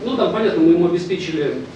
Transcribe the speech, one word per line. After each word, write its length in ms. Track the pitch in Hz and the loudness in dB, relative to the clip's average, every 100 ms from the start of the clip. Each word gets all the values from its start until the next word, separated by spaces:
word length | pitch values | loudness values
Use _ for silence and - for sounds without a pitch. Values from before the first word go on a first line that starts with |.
| 233 | -4
Ну, 100 | 262 | -2
там, 160 | - | 0
понятно, 300 | 202 220 165 | 0 0 4
мы 120 | 160 | 4
ему 140 | 170 170 | 4 2
обеспечили 680 | 175 - 185 - 156 135 127 123 | 0 -2 -6 -4 -4 -4 -4 -10